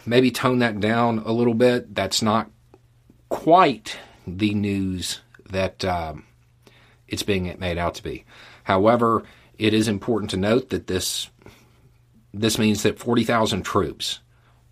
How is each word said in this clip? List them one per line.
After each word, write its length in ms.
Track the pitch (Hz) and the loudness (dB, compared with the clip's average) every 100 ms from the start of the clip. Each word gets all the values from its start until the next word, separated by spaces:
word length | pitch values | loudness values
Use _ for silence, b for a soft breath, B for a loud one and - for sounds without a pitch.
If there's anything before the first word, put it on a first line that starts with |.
maybe 260 | - 123 127 | 0 2 2
tone 280 | 117 135 123 | 2 0 2
that 220 | 120 104 | 0 0
down 400 | 104 117 117 113 | 0 2 0 0
a 120 | 107 | -2
little 220 | 117 120 | 0 2
bit. 400 | 117 123 120 - | 4 4 2 -2
That's 260 | 101 95 - | -6 -4 -2
not 300 | 110 110 110 - _ - _ _ _ _ _ | 0 0 -2 -12 _ -20 _ _ _ _ _
quite 680 | - 156 175 170 110 - - B B - | -4 4 6 6 2 -8 -16 B B -12
the 260 | 90 104 | -2 0
news 680 | 104 104 98 95 92 82 - _ - - | 0 0 -2 -2 -4 -6 -10 _ -20 -6
that, 340 | 95 92 - | -4 -4 -2
um, 400 | 92 87 80 76 - _ _ _ b b b b - | -4 -4 -6 -12 -18 _ _ _ b b b b -10
it's 160 | 95 | -6
being 280 | - 95 90 - | -2 -2 -4 -6
made 200 | 90 85 | -6 -2
out 180 | 85 - | -4 -4
to 60 | |
be. 220 | - - - B B B | -6 -8 -14 B B B
However, 600 | - 95 107 120 117 107 B B B - | 0 4 4 4 4 2 B B B -2
it 160 | 107 | 0
is 140 | 110 110 | 2 2
important 420 | 98 - 110 107 | -2 -2 -2 -2
to 60 | 92 | -2
note 340 | 101 120 - | 2 0 0
that 160 | 92 - | -6 -4
this, 440 | 92 - - - _ b b b b b b _ _ _ | -4 -4 -6 -10 _ b b b b b b _ _ _
this 260 | 101 110 117 | -4 -2 2
means 260 | 110 101 | 0 2
that 140 | 107 - | 0 -2
forty 260 | 117 120 | 0 0
thousand 380 | 117 117 110 95 | 2 0 0 -2
troops 580 | - 101 80 - - - _ b b b b | -2 -2 -2 -6 -10 -10 _ b b b b